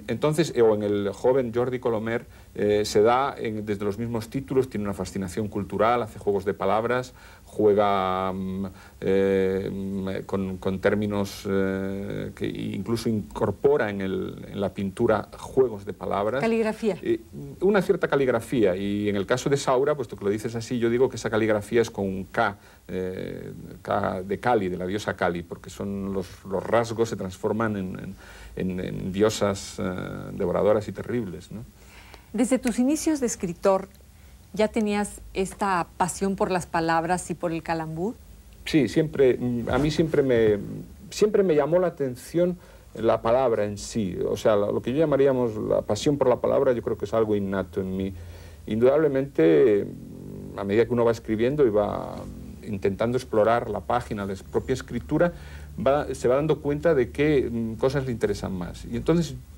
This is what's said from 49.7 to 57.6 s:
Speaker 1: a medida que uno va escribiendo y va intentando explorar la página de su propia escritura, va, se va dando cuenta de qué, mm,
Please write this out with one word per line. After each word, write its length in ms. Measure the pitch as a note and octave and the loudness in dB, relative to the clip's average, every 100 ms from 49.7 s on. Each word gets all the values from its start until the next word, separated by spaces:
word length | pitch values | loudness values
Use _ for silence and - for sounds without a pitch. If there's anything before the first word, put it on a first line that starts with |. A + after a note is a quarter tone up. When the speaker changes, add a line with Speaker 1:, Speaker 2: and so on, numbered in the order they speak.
| G2+ G2 F2 - F2 G2 G2+ G2 G2 | 4 0 -8 -14 -16 -14 -14 -12 -8
Speaker 1:
a 60 | |
medida 200 | G2 G#2+ | 0 2
que 60 | A2+ | 4
uno 140 | A#2+ | 4
va 80 | A#2 | 2
escribiendo 520 | A2+ - A2 A#2+ D3+ | 2 -2 0 2 4
y 40 | B2 | 4
va 460 | G#2 G2+ F#2 F2 F2+ F#2+ - - - - | 4 2 -2 -6 -10 -12 -14 -14 -14 -8
intentando 500 | G2+ G2+ F#2 A#2 B2 | -4 -2 0 0 -2
explorar 520 | - A2 G#2+ A#2+ A#2+ | 0 2 4 4 0
la 100 | G2+ | -6
página 480 | - A#2+ - G#2+ G2 | -2 -2 -2 -6 -6
de 80 | |
su 80 | F#2+ | -8
propia 300 | - A2+ - | -4 -4 -2
escritura, 580 | B2 - A#2+ - D#3 F3 - - - - - | -4 -4 -8 -2 0 0 -2 -14 -16 -14 -2
va, 340 | B2 C#3+ - | 2 2 0
se 140 | B2+ A#2+ | -2 2
va 80 | |
dando 240 | C3+ D3+ D3+ | 2 2 0
cuenta 340 | C#3+ D3 E3+ | -2 0 2
de 180 | C#3+ A2+ | 4 2
qué, 380 | - D3 C#3 A2+ | 2 2 2 2
mm, 260 | A#2 | -2